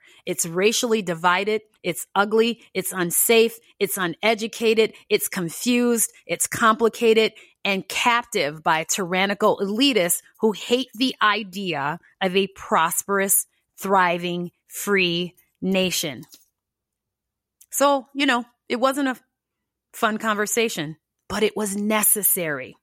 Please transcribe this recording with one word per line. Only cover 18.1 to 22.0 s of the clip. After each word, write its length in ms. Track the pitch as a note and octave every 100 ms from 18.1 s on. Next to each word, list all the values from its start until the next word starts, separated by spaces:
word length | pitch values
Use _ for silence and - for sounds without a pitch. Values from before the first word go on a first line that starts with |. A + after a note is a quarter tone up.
you 120 | C4+ C#4+
know, 180 | A#3+ A#3+ _ _
it 80 | A#3
wasn't 320 | C4 C4+ C4+
a 120 | A#3+ _ _ _ _ _ _ _
fun 240 | - A3+ G#3+
conversation, 800 | A3 G#3 G#3 A#3+ A3+ F#3+ D3+ D#3 _ _ _
but 120 | G3+
it 140 | G#3+ -
was 200 | G#3 G3+
necessary. 1000 | G#3 G#3+